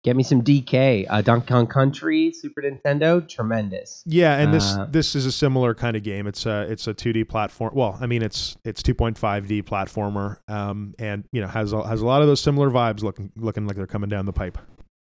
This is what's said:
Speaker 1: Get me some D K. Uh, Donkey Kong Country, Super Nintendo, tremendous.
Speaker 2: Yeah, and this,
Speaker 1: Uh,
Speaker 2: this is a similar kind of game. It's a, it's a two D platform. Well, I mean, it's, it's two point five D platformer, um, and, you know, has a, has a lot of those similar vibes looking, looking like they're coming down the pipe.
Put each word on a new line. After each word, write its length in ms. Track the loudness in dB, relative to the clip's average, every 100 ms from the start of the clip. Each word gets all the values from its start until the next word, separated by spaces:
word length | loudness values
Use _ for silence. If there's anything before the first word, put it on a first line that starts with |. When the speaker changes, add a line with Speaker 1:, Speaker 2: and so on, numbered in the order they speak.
Speaker 1:
Get 120 | 2
me 80 | 2
some 180 | 4 4
D 200 | 6 4
K. 440 | 4 4 4 2 2
Uh, 140 | 2
Donkey 260 | 4 2 4
Kong 200 | 2 4
Country, 640 | 2 2 2 -2 2 0
Super 300 | -2 -12 -6
Nintendo, 680 | -6 -4 -2 2 4 2 0
tremendous. 720 | -6 -2 -2 -2 -6 -12 -16
Speaker 2:
Yeah, 320 | 0 4 6 6
and 160 | 4
this, 200 | 4 2
Speaker 1:
Uh, 140 | -2 0
Speaker 2:
this 240 | 0 0
is 120 | 0 -2
a 40 |
similar 440 | 0 2 2 2
kind 200 | 0 -2 -2
of 40 |
game. 220 | -4 -6 -6
It's 180 | -6 -4
a, 140 | -4 -4
it's 160 | -6 -6
a 60 |
two 200 | -4 -2
D 100 | 0
platform. 500 | -2 -2 -4 -4 -4
Well, 220 | 0 -2 -2
I 60 | -4
mean, 140 | -2
it's, 320 | -2 -4 -10 -10
it's 180 | -10 -4
two 140 | -2
point 220 | 0 -2 0
five 300 | -2 -2 -2
D 140 | -4
platformer, 760 | -2 -4 -4 -4 -4 -2 -6 -8 -8
um, 480 | -6 -6 -6 -10 -8
and, 280 | -8 -8 -6
you 100 | -6
know, 60 | -4
has 260 | -4 -2
a, 120 | -2 -2
has 140 | -2
a 40 |
lot 160 | 2 4
of 60 | 4
those 140 | 4
similar 280 | 2 2 2
vibes 300 | 4 0 0
looking, 280 | -4 -6 -12
looking 320 | -6 -6 -4 -6
like 80 |
they're 100 | -6
coming 240 | -6 -6 -4
down 160 | -4
the 80 | -2
pipe. 240 | -4 -6 -10 -16 -20 -20 _